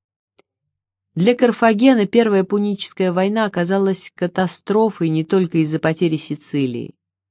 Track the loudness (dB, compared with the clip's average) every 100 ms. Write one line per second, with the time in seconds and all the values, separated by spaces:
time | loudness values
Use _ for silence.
0 | _ _ _ _ _ _ _ _ _ _
1 | _ -2 0 2 2 2 2 4 4 4
2 | 2 2 4 2 2 -2 -2 -4 -6 -4
3 | -2 0 0 0 -2 -2 -2 0 0 -2
4 | -8 -6 -4 -2 -4 -4 -2 0 0 0
5 | -2 -2 0 0 2 0 0 -2 -2 0
6 | -2 -2 -6 -10 -6 -4 -4 -6 -12 -18
7 | _ _ _